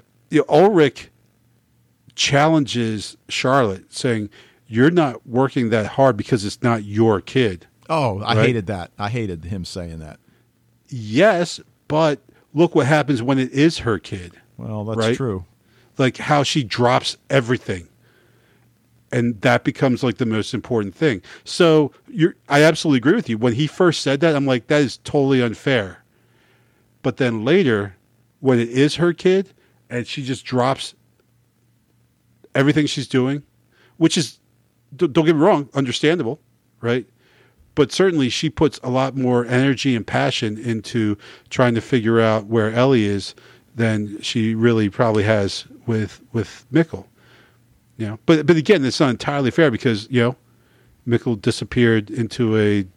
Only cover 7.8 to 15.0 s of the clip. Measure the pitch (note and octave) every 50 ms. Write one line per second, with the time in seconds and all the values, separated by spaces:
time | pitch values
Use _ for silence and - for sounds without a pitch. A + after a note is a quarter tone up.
7.8 | _ - D#3+ D#3+ C#3+ A#2 G2 G2 G#2+ A2 A#2 A2 A2 B2 B2 A2+ F#2 E2+ G#2+ F#2
8.8 | E2+ - _ - G2+ G#2 A#2 B2 A2+ G2 F2+ D#2+ D#2+ E2+ G#2 F#2+ F2 - - F#2+
9.8 | F2 E2+ E2 E2 D#2 D#2 - - _ _ _ _ _ _ _ _ _ _ _ _
10.8 | _ _ D3 B2 A2 G#2 A2 B2+ F#3 A3 G#3 E3+ F3 - - - - _ _ _
11.8 | _ - D3+ D#3 E3 D#3 C#3+ - _ _ _ _ _ _ - C#3+ E3+ E3+ - E3
12.8 | C3+ B2+ D#3+ D3+ C#3 B2+ C#3+ A2+ A#2 B2 C#3 C3 C3 B2+ - C3+ D3 E3+ E3 -
13.8 | - A#2+ G#2+ F2+ - - A2+ G2 F2 F2 - _ _ _ _ - A#2 A2+ G#2+ G#2+
14.8 | G#2 G#2+ A2 A2